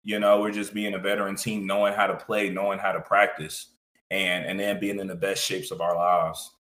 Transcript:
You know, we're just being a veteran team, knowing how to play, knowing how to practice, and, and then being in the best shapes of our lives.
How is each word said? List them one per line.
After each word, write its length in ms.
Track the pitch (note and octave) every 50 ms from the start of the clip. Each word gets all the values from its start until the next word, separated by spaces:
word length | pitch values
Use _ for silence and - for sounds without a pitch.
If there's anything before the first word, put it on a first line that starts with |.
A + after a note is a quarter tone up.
| -
You 160 | G#2 G#2 G#2
know, 220 | G#2 G2+ G#2 G#2
we're 100 | G#2 G#2
just 240 | G2+ G#2+ G2+ G2 G#2
being 200 | G#2 G#2+ G#2 G2
a 40 | F#2
veteran 380 | F#2 G2 G2+ G#2 G2+ G2 G2
team, 300 | - - A2+ A2 G#2 G2
knowing 260 | F#2+ G2 G#2 G#2 G2+ G2+
how 120 | G#2+ G2+
to 100 | F#2+ F#2
play, 340 | - - - G#2+ G#2 G2+ F#2+
knowing 280 | F#2 F#2+ G2 G2+ G2 F#2+
how 140 | G2+ G2 F2+
to 80 | E2
practice, 680 | D#2+ - G2+ G2+ G#2 F#2+ - - D#2 D#2 - - - - _ _ _ _ _ _ _ -
and, 340 | F#2 G2 F#2+ F2+ F2+ F2+ -
and 140 | E2 F#2+ F#2+
then 220 | G2+ G2+ G2+ F#2+
being 180 | G#2 G2+ G2+ G2+
in 80 | F#2+
the 80 | F#2+ F2+
best 300 | E2+ F#2+ G2 G2 - -
shapes 260 | - G2 F#2 F#2 -
of 100 | F#2 E2+
our 160 | E2+ E2+ F2
lives. 540 | E2+ F2 F2 F2 F2 E2 D#2+ D#2+ - - - _ _ _ _